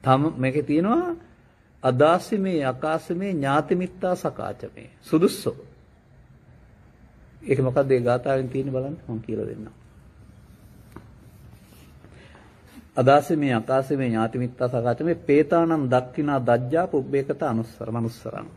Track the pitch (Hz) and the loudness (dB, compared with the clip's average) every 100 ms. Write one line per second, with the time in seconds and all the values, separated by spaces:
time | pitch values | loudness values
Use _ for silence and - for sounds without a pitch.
0 | 139 131 151 156 131 139 147 151 185 262 | 4 2 2 -2 -2 -2 0 0 2 0
1 | 359 339 - - _ _ _ _ 131 127 | 0 -6 -12 -20 _ _ _ _ -2 4
2 | 147 175 - 214 190 170 135 127 156 160 | 4 4 0 -2 0 0 -2 -2 -2 -4
3 | - 175 196 180 139 143 147 180 180 - | -4 -6 -4 -2 2 0 2 -2 -2 -4
4 | 185 180 160 131 - 101 - - - - | -2 -2 -4 -6 -8 -8 -14 -16 -20 -20
5 | - 160 190 - - - - - _ _ | 0 4 4 2 -6 -8 -16 -20 _ _
6 | _ - - - - - - - - _ | _ -20 -20 -20 -20 -20 -20 -20 -20 _
7 | - - - - 277 131 127 127 139 131 | -20 -20 -20 -18 -4 0 2 2 2 2
8 | 120 123 123 135 131 135 135 127 131 156 | 4 0 0 -2 -2 -4 -4 -4 -6 -8
9 | - 113 117 110 107 110 107 - - - | -10 -10 -6 -6 -6 -8 -14 -18 -20 -20
10 | - - - - - - - - - - | -20 -20 -20 -20 -20 -20 -20 -20 -20 -20
11 | - - - - - - - - - - | -20 -20 -20 -20 -20 -20 -20 -20 -20 -20
12 | - - - - - - - - - - | -20 -20 -20 -20 -20 -20 -20 -20 -10 0
13 | 131 143 143 160 143 117 113 131 139 143 | 6 6 6 0 2 0 0 -2 0 -2
14 | 127 113 113 123 123 127 127 123 120 120 | 0 0 -2 -2 -6 -2 -2 0 0 0
15 | 156 170 - 143 147 170 165 160 135 127 | -2 -2 2 4 6 4 2 2 2 0
16 | 127 - 147 139 123 120 127 156 185 156 | 0 -4 -2 0 2 2 2 0 0 -2
17 | 131 139 139 143 156 113 113 - 113 113 | 0 -2 -2 -4 -2 -2 -4 -8 -8 -4
18 | 113 - 110 104 110 | -4 -6 -12 -12 -14